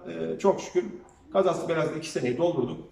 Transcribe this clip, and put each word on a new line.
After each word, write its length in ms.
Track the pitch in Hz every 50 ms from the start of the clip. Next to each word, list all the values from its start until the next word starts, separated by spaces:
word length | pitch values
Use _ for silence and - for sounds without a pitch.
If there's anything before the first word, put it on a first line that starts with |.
| - -
e, 320 | 165 165 165 165 160 -
çok 220 | - 170 - -
şükür 220 | - - - - 220 208 - - - - - _ - - -
kazası 360 | 190 190 180 165 160 160 156
belası 280 | 165 160 151 - 160 156
iki 120 | - -
seneyi 280 | - 165 135 123 120 -
doldurduk. 400 | 170 175 156 135 120 - - - - -